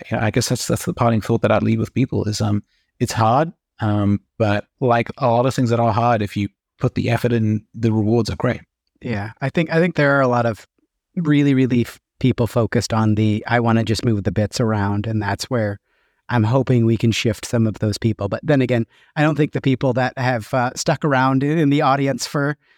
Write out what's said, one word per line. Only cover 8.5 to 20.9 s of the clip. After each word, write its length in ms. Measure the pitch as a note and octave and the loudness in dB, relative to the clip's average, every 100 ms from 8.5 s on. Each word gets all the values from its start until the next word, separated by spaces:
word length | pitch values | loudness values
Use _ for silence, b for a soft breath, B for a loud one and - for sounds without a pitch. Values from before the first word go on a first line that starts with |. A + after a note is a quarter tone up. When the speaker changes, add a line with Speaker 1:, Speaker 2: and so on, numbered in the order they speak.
| A2+ - _ _ _ | -4 -10 _ _ _
Speaker 2:
Yeah, 300 | B2 G#2 G#2 - | -8 -8 -8 -8
I 80 | C#3 | -4
think, 200 | - D#3+ | -2 0
I 80 | E3 | 0
think 180 | F3 D#3+ | 0 2
there 200 | C#3+ C#3 | 2 2
are 60 | |
a 60 | B2+ | 2
lot 180 | A#2+ A#2 | 2 0
of 200 | G#2 - _ _ _ _ - | -4 -12 _ _ _ _ -4
really, 360 | D#3 D3 C#3+ | 2 4 4
really 280 | C3 B2+ A#2+ | 4 4 2
f-, 160 | A2+ - _ - | 0 -6 _ -2
people 260 | B2+ A#2 A#2 | 0 2 0
focused 460 | - A2 A#2+ - | 0 0 0 0
on 240 | A2+ G#2+ G#2+ | 0 2 2
the, 260 | A2 G#2+ - | 2 0 0
"I 100 | A#2+ | 0
wanna 240 | A#2 A2+ | 2 2
just 220 | A2+ G#2+ | 0 -2
move 180 | B2 G#2 | 0 -2
the 80 | G2 | -2
bits 300 | F#2+ G#2 - | -2 -2 -2
around," 480 | A2+ G#2+ G2+ G2+ G#2+ | -2 0 -2 -2 -4
and 120 | A2 | -4
that's 300 | G#2 G2+ - | -4 -6 -4
where 300 | B2 G#2 G2+ _ _ _ _ - | -2 -2 -6 _ _ _ _ -2
I'm 160 | B2 | 0
hoping 420 | G#2+ C3 B2 B2+ A2+ | 2 2 2 2 2
we 100 | A2+ | 2
can 140 | A#2 | 0
shift 340 | G#2+ A#2+ G#2+ | 0 -2 -4
some 220 | - A#2+ A2 | -2 0 0
of 140 | G2 | 0
those 180 | G#2+ G2+ | -4 -2
people. 300 | A#2 G#2+ G2+ | -2 -2 -4
But 120 | A2 | -4
then 180 | C3 C#3+ | 0 0
again, 240 | B2 A#2+ A#2 b b - | 2 0 -2 b b -2
I 60 | |
don't 120 | D3+ | 0
think 180 | D3 D3+ | 2 -2
the 80 | C3+ | -2
people 320 | C#3+ C3 C#3 | 0 0 0
that 220 | A#2+ B2 - | 0 -2 -2
have, 380 | B2+ B2 G2+ | -2 -2 -2
uh, 160 | C3+ B2 - | -2 -2 -2
stuck 280 | - | -2